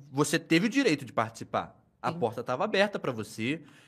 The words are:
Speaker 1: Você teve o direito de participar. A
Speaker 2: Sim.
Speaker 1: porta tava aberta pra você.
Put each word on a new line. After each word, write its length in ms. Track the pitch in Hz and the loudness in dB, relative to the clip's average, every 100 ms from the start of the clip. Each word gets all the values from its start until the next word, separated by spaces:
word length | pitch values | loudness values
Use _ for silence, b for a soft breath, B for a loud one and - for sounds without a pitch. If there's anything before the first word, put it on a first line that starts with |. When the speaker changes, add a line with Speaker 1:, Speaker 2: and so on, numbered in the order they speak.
| - | -8
Speaker 1:
Você 260 | 131 147 165 | 0 2 2
teve 280 | - 160 214 | 2 2 4
o 20 | |
direito 340 | 226 269 151 | 2 2 2
de 80 | 113 | -2
participar. 640 | - 110 - - 110 85 - _ _ | -2 -2 -4 -4 -4 -4 -12 _ _
A 120 | 117 | -6
Speaker 2:
Sim. 60 | 165 | 0
Speaker 1:
porta 260 | 117 113 | -2 -2
tava 180 | 120 127 | -4 -2
aberta 340 | 208 202 202 208 | 0 2 2 0
pra 120 | - | -4
você. 520 | 113 104 - 113 151 B B | -4 -6 -4 -2 -2 B B